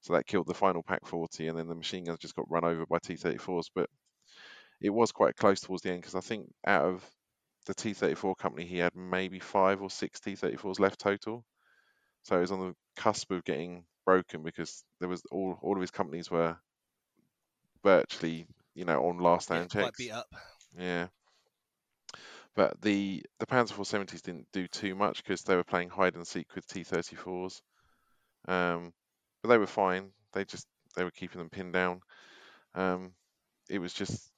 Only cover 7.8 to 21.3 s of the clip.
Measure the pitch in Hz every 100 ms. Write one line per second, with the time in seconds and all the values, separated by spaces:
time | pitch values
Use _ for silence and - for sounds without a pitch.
7.8 | 113 98 92 71 101 92 92 67 87 90
8.8 | 87 90 92 92 92 92 - 104 95 98
9.8 | 98 - - - - 95 95 - 104 95
10.8 | 98 98 101 101 - 117 117 _ _ _
11.8 | _ _ _ _ - 95 87 95 92 87
12.8 | _ - 113 104 - 92 - 76 87 87
13.8 | 87 _ - 92 90 85 78 - 80 -
14.8 | - _ 90 90 - 90 95 87 - 98
15.8 | 90 - 90 80 85 87 82 85 _ _
16.8 | _ _ _ _ _ _ _ _ _ _
17.8 | 101 92 - - 82 82 82 - _ -
18.8 | 87 76 73 87 87 87 - 85 87 107
19.8 | 95 - 120 110 - - - _ _ -
20.8 | 90 87 90 _ _